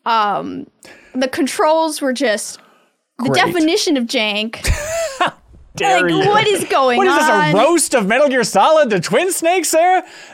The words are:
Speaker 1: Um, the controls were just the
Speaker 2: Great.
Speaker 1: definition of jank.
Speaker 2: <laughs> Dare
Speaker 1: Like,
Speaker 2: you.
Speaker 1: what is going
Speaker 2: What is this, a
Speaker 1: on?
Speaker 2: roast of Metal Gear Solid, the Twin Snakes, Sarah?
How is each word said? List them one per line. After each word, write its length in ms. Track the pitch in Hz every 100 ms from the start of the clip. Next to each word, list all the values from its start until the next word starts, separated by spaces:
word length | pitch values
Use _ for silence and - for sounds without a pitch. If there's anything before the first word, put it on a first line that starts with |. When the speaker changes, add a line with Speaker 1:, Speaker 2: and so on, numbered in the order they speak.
| 226
Speaker 1:
Um, 640 | 226 208 175 127 90 - _ - - -
the 140 | 254 262
controls 760 | 330 269 - 320 320 320 302
were 120 | 277
just 460 | 247 262 202 - - _ _ _ _ _ -
the 100 | 240
Speaker 2:
Great. 160 | - 359
Speaker 1:
definition 520 | 339 311 403 403 277
of 80 | 233
jank. 580 | 262 214 208 220 - - 571 605 659 640 539
Speaker 2:
<laughs> 140 | 359 - _ - - -
Dare 260 | 392 370
Speaker 1:
Like, 100 | 247
Speaker 2:
you. 60 | 330 381
Speaker 1:
what 180 | 415 440
is 160 | 381 320
going 320 | 349 262 240
Speaker 2:
What 100 | 370
is 80 | 294
this, 140 | 311
a 40 |
Speaker 1:
on? 200 | 302 302
Speaker 2:
roast 400 | 190 277 339 - 254
of 100 | 190
Metal 200 | 240 294
Gear 160 | 254
Solid, 460 | 220 190 254 311 285
the 100 | 196
Twin 320 | - 226 370
Snakes, 380 | - 330 370 311
Sarah? 340 | 320 349 370 349 - -